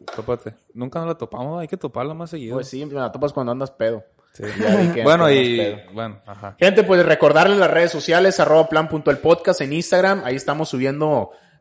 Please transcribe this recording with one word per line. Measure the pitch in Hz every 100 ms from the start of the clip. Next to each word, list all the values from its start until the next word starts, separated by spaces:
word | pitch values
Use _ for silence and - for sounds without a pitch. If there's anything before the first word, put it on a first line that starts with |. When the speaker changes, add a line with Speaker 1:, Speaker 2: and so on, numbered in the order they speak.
| - -
Speaker 1:
tópate. | 113 120 - - _
Nunca | 117 127 165
nos | 165
la | 165
topamos, | 113 - 135 170
hay | 156
que | 190
toparla | 143 120 139
más | 160 170
seguido. | 165 113 127
Speaker 2:
Pues | 131
sí, | 131 147
me |
la | 143 120
topas | 131 143
cuando | 139 120
andas | 127 135
pedo. | - 113 110 - _ _
Speaker 1:
Sí. | - 104 196
Speaker 2:
Ya | 214 202
vi | 175
que | 170
Speaker 1:
Bueno, | 143 170 160
Speaker 2:
andas | 139
Speaker 1:
y, | 123 117
Speaker 2:
pedo. | 104 104 -
Speaker 1:
bueno, | 104 113 101 -
ajá. | 101 101 -
Speaker 2:
Gente, | 185 190
pues | 185 180 160
recordarles | 156 151 151 196 202
las | 170
redes | 160 175
sociales, | 156 151 165 190 185
arroba | 151 156 160
plan | 156 160
punto | 156 147
el | 143
podcast | 160 170 - 180
en | 139
Instagram. | 156 165 180 190 190 127
Ahí | 131
estamos | - 147 156
subiendo, | 131 135 147 156 139 95 - _ _